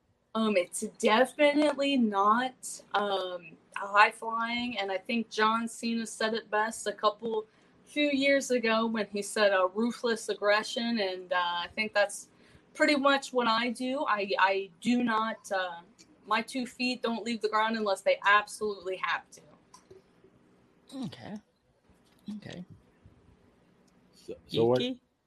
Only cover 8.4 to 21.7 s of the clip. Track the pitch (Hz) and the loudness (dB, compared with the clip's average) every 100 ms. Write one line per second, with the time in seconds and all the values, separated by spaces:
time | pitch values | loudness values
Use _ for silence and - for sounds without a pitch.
8.4 | - 247 226 220 226 220 208 202 202 220 | 2 0 2 2 0 -2 -4 -6 -4 2
9.4 | 208 190 180 196 233 - 254 220 - 196 | 4 4 2 0 -2 -2 -2 -2 -4 -2
10.4 | 202 208 214 247 233 226 190 185 180 180 | 2 2 0 -4 -2 0 -2 -4 -2 0
11.4 | 175 175 175 - 214 208 202 - - _ | 0 -2 -6 -4 -2 0 0 -2 -16 _
12.4 | _ - _ - 302 285 277 277 - 254 | _ -20 _ 0 2 4 4 2 0 0
13.4 | 233 220 247 233 254 269 302 208 196 180 | 2 2 0 -4 -4 -2 -2 -2 -2 2
14.4 | 190 196 196 - 240 247 240 220 220 220 | 2 0 -4 -6 0 0 2 0 -2 -6
15.4 | - 190 180 170 175 _ _ _ 190 220 | -6 -4 -4 -8 -18 _ _ _ -4 -4
16.4 | 233 269 240 - 247 247 233 226 226 226 | -2 -6 -8 -4 -4 -2 -4 -4 -4 -4
17.4 | 214 214 220 226 208 190 - 180 196 208 | 0 0 0 0 0 0 2 2 4 4
18.4 | 208 - 214 196 180 185 170 151 - - | 2 -4 -6 -6 -8 -6 -4 -4 -8 -20
19.4 | - - _ - _ - _ _ _ _ | -20 -20 _ -20 _ -20 _ _ _ _
20.4 | _ _ _ _ _ 269 208 - 113 214 | _ _ _ _ _ -10 -10 -10 -14 -14
21.4 | - _ _ | -16 _ _